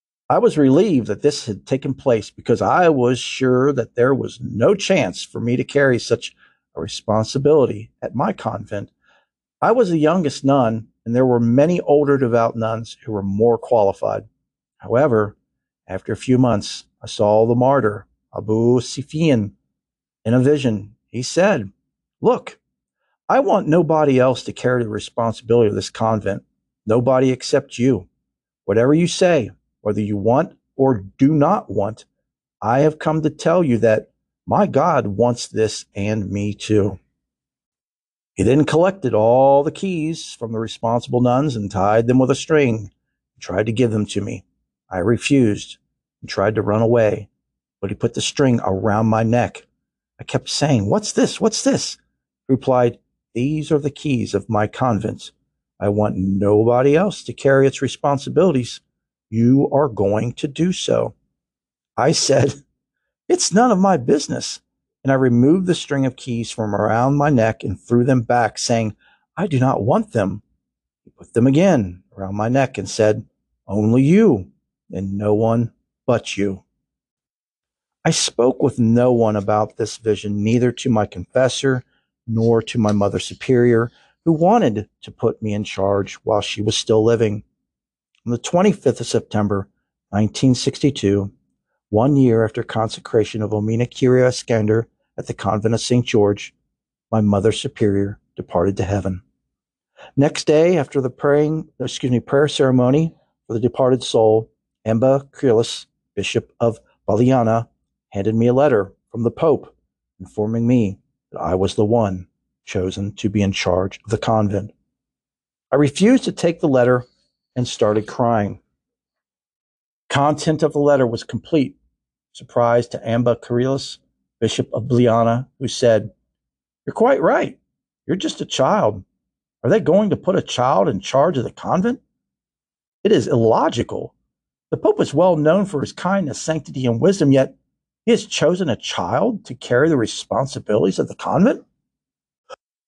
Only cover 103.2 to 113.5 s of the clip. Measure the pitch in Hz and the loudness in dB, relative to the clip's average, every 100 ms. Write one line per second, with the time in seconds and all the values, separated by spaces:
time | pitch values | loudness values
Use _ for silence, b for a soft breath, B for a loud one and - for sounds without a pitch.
103.2 | _ _ - 113 117 - 131 127 - 123 | _ _ -8 -4 -2 0 0 0 0 2
104.2 | 110 110 113 _ _ _ 110 113 131 139 | 4 2 0 _ _ _ -4 0 2 2
105.2 | 139 - 135 110 117 - - _ _ - | -2 -4 0 2 0 -6 -16 _ _ -8
106.2 | 98 117 - - 117 110 _ _ - 104 | -4 -4 -6 -2 -2 -2 _ _ -2 2
107.2 | 123 131 113 113 117 _ _ _ _ 101 | 2 2 2 0 -4 _ _ _ _ -6
108.2 | 98 113 120 123 147 113 92 _ _ 113 | -2 0 2 2 2 2 -2 _ _ -6
109.2 | 113 - 160 131 - _ _ _ _ - | -6 -2 0 0 -4 _ _ _ _ -20
110.2 | 92 - 107 117 117 127 101 98 _ _ | -14 -6 -4 -2 0 2 0 -4 _ _
111.2 | _ - - 92 101 - 107 117 104 92 | _ -8 -4 -2 -2 0 0 2 0 -4
112.2 | 87 _ _ _ - - 92 98 101 - | -12 _ _ _ -10 -6 -6 -6 -8 -6
113.2 | 107 101 98 | -4 0 -2